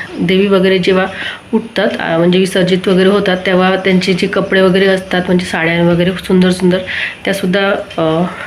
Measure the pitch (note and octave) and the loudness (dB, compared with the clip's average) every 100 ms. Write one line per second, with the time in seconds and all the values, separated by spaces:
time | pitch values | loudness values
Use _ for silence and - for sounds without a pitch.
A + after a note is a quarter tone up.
0 | - B3+ F3+ F#3+ G3+ G3 F#3+ F#3+ F3+ F#3 | -12 -4 0 2 2 2 2 2 2 0
1 | F#3+ - - - - A3 - - G3+ - | -2 -6 -10 -12 -4 -4 -4 -2 -2 -2
2 | - E3 F3 F3+ F#3 G3 F3 F#3 G3+ F3+ | -2 0 2 2 0 0 0 0 2 2
3 | F#3 G3+ G3 F#3 G3 F3+ F#3 F#3+ G3 F#3 | 4 2 0 -2 0 2 2 0 2 0
4 | F#3 F3 G3 G3 F#3 F#3+ F#3+ F#3+ G3 F#3+ | 0 -2 0 -2 0 2 4 4 2 0
5 | F#3 F3+ F3+ F3+ F3+ F3 E3 E3+ E3+ E3+ | -2 -4 0 0 0 -2 -2 2 2 2
6 | F3 F3+ - F#3 F#3 F#3 F#3 F#3 F#3 - | 0 -2 0 2 2 2 0 0 -4 -8
7 | - - G3 G3 F#3+ G3 G3 - - - | -8 -8 -6 -4 -2 0 0 -2 -6 -4
8 | D#3+ D#3+ F3+ - | -2 0 -2 -6